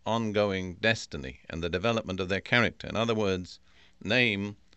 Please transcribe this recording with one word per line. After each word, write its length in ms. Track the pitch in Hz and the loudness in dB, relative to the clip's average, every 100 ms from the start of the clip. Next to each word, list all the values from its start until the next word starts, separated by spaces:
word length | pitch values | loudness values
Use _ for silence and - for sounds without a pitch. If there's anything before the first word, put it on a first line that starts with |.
ongoing 760 | 107 117 110 104 104 95 92 87 | -2 -2 0 2 2 0 -4 0
destiny 600 | 110 - - 78 65 - - | 0 0 -2 -8 -8 -12 -10
and 140 | 82 | -4
the 80 | 85 | -2
development 500 | 90 113 113 76 92 | 0 0 0 -2 -4
of 100 | 90 | -2
their 120 | 95 | -2
character. 460 | - 120 98 - - | 2 4 4 0 -6
In 80 | 104 | -2
other 180 | 117 | 0
words, 460 | 107 101 92 90 - _ - - - | 0 0 0 -4 -14 _ -20 -20 -8
name 540 | - 123 120 98 104 104 - | 0 4 4 2 -4 -8 -18